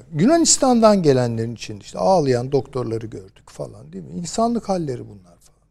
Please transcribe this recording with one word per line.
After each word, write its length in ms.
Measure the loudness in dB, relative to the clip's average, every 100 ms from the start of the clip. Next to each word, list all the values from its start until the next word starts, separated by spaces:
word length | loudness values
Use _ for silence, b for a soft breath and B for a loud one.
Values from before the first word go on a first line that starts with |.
| -8 0
Yunanistan'dan 840 | 2 4 4 4 4 6 6 6
gelenlerin 520 | 4 4 2 -2 -6
için 260 | -8 -14 -16
işte 180 | -12 -2
ağlayan 540 | 2 2 2 0 0
doktorları 540 | -4 -4 -6 -6 -6 -8
gördük 440 | -14 -18 _ -20
falan, 420 | -14 -14 -16 -18
değil 120 | -16
mi? 60 | -14
İnsanlık 580 | -12 -8 -2 -2 -2 -4
halleri 400 | -4 -4 -8 -12
bunlar 300 | -20 -20 _
falan. 220 | _ _ _